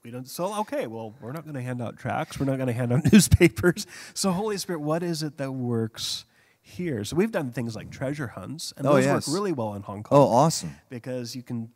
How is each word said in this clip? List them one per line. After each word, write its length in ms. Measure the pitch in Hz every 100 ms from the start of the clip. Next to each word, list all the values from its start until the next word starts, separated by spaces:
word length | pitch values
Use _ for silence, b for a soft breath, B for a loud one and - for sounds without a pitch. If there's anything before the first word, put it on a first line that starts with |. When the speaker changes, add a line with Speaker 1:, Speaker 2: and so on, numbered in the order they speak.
Speaker 1:
we 80 | 117
don't, 160 | 123 127
so, 260 | - 180 208
okay, 240 | 214 285 139
well, 280 | 113 113 110
we're 100 | 110
not 140 | 156 156
gonna 160 | 143
hand 200 | 123 123
out 160 | 113 -
tracts, 420 | 123 113 156 -
we're 60 | 135
not 100 | 135
gonna 140 | 131
hand 180 | 117 123
out 80 | 123 -
<laughs> 60 |
newspapers. 760 | 214 - - 170 - 180 - - B B
So 180 | - 196
Holy 260 | 175 220 202
Spirit, 220 | - 170
what 200 | 147 160
is 180 | 175 160
it 140 | 156 -
that 140 | 135
works 760 | 131 123 117 110 - - - - _ _ _
here? 400 | _ - 175 120
So 120 | 107 143
we've 160 | 226
done 200 | 202 135
things 240 | 120 117 107
like 160 | 85
treasure 340 | - 135 147 123
hunts, 460 | - 92 143 - -
and 100 | 139
Speaker 2:
Oh, 60 | 143
Speaker 1:
those 100 | 131
Speaker 2:
yes. 220 | 139 -
Speaker 1:
work 80 | 165
really 160 | 202
well 240 | 147 110 101
in 80 |
Hong 180 | 101 101
Kong. 160 | 117 139
Speaker 2:
Oh, 100 | 123
awesome. 480 | 113 160 - 165 69 _
Speaker 1:
Because 460 | 123 127 127 120 123
you 80 |
can 260 | 120 120 113